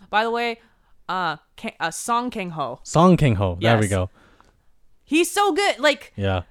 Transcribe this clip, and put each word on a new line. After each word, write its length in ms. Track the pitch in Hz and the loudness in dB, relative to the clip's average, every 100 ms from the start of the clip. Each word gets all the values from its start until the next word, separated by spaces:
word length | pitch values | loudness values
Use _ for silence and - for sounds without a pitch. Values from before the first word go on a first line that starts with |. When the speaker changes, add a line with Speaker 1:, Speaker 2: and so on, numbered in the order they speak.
| - | -4
Speaker 1:
By 120 | 208 | -2
the 60 | 233 | -2
way, 300 | 233 233 233 _ _ _ - - | -2 -4 -8 _ _ _ -20 -10
uh, 280 | 185 170 151 _ - | -6 -4 -6 _ -14
Ka-, 160 | 220 - | -14 -6
uh, 100 | 160 | -6
Song 400 | - - 233 247 | -6 -4 -4 -4
Kang-ho. 500 | 220 180 156 127 127 | -8 -8 -8 -8 -10
Speaker 2:
Song 340 | - 156 180 170 | 0 4 6 6
Kang-ho. 420 | 143 101 95 87 | 4 2 -2 0
There 160 | 113 113 | 2 2
we 60 | |
Speaker 1:
Yes. 60 | 101 | 2
Speaker 2:
go. 200 | 98 90 - _ _ _ _ _ _ _ _ | 0 -2 -8 _ _ _ _ _ _ _ _
Speaker 1:
He's 260 | _ 311 330 | _ 0 0
so 220 | 403 415 | 0 0
good. 260 | 330 403 226 | 2 0 2
Like, 320 | 294 285 - - | 0 0 -8 -6
Speaker 2:
Yeah. 260 | 98 92 - | -2 -2 -6